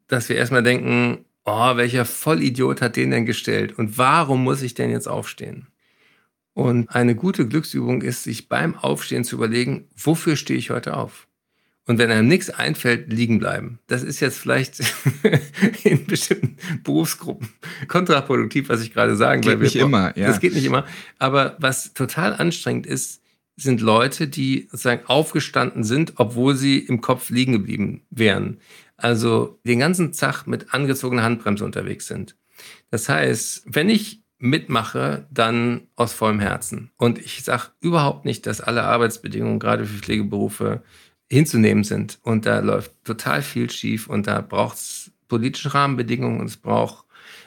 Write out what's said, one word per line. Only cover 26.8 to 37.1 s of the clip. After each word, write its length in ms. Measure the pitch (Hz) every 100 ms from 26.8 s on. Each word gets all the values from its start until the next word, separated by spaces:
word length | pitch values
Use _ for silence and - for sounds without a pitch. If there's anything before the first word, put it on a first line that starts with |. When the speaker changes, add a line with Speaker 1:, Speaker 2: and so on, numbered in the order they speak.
| - 123
Speaker 1:
Kopf 300 | - 127 -
liegen 220 | 120 131
geblieben 500 | 113 87 95 98 - -
wären. 480 | 120 107 98 98 104 _ - _ -
Also 640 | 120 113 120 113 120 - 120
den 140 | 120
ganzen 320 | 151 180 160
Tag 340 | - 139 - -
mit 280 | 117 -
angezogener 500 | 127 139 131 127 123
Handbremse 420 | 113 113 - 101 98
unterwegs 400 | 98 95 - -
sind. 300 | 95 90 _ _ - - - -
Das 180 | 117 -
heißt, 540 | 151 135 120 - - -
wenn 240 | 147 185
ich 320 | 214 - - _ -
mitmache, 880 | 120 156 - 120 110 127 135 143 -
dann 560 | 127 113 117 120 117 - -
aus 180 | 117
vollem 260 | - 110 107
Herzen. 520 | 98 95 - - - -
Und 200 | 120